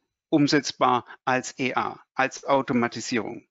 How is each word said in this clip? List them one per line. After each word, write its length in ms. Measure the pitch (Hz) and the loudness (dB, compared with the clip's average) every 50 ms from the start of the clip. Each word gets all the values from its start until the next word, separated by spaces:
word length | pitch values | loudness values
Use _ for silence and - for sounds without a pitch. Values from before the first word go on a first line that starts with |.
| _ _ _ _ _ - | _ _ _ _ _ 0
umsetzbar 800 | - 156 147 139 156 147 131 - - - 151 127 123 120 117 - - - - | 2 4 4 4 4 2 0 0 -4 0 2 2 2 2 -2 -6 -16 -10 -4
als 340 | - 127 127 123 - - - | -2 -2 -2 -2 -4 -8 -6
E 160 | 139 127 127 | -4 -4 -2
A, 280 | - 110 110 107 - - _ _ | -2 -4 -4 -6 -12 -20 _ _
als 280 | - 131 131 - - - | -2 -2 -2 -2 -6 -2
Automatisierung? 1040 | - 139 139 131 - 131 120 117 120 - 123 110 - 131 117 101 101 - - - _ | 0 2 2 2 2 0 0 0 -2 -4 -6 -8 -4 -4 -4 -4 -4 -8 -12 -16 _